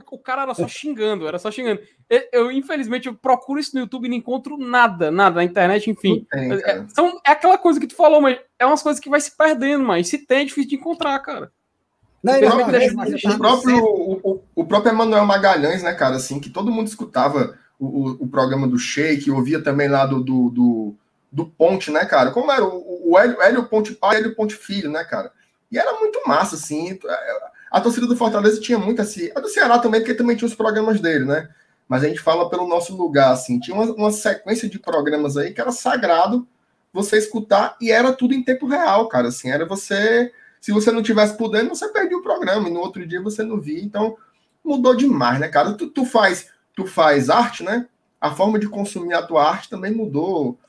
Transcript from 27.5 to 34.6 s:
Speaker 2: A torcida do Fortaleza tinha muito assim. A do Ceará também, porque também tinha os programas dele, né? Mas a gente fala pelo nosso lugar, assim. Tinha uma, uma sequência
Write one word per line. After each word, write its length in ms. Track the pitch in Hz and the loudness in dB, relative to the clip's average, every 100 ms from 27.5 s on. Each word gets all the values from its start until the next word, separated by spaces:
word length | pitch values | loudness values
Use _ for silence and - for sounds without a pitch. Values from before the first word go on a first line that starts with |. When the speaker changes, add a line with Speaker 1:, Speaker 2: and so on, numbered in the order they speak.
| - - | -18 -4
Speaker 2:
A 100 | 180 | 0
torcida 260 | 226 233 240 | 0 0 0
do 100 | 240 | 0
Fortaleza 440 | 233 208 208 214 | 0 2 2 2
tinha 180 | - 233 | 0 -2
muito 240 | 196 247 | 0 -2
assim. 260 | 208 - 170 | -4 -6 -8
A 60 | - | -6
do 80 | 427 | -2
Ceará 300 | - 269 240 | 2 4 4
também, 200 | 240 220 | 4 2
porque 140 | 226 | 0
também 220 | 240 240 233 | 0 0 0
tinha 100 | 233 | -2
os 60 | |
programas 460 | - 220 214 220 214 | -2 -2 0 0 0
dele, 240 | 170 156 131 | 0 0 0
né? 240 | 147 156 _ _ _ - | -2 -4 _ _ _ -6
Mas 160 | 127 | -2
a 40 | 147 | 0
gente 120 | 160 | 0
fala 280 | - 165 175 | 0 2 0
pelo 180 | 180 175 | -2 -2
nosso 300 | 170 170 185 | -2 -2 -4
lugar, 360 | 170 143 135 | -2 4 4
assim. 260 | 127 - 123 | 4 -2 -4
Tinha 140 | - 190 | -4 -2
uma, 160 | 226 | -2
uma 180 | 214 208 | 0 -2
sequência 540 | 208 214 196 - 233 | 0 -2 -4 -4 -4